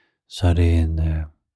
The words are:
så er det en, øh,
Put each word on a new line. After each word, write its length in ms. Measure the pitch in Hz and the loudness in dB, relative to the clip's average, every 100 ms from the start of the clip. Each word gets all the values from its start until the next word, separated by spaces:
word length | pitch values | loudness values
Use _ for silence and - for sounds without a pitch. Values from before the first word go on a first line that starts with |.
| _ _ _ | _ _ _
så 200 | - 90 | -2 0
er 60 | |
det 260 | 85 85 82 | 2 2 2
en, 200 | 80 80 | 0 -2
øh, 260 | 80 78 78 _ _ | -2 -2 -8 _ _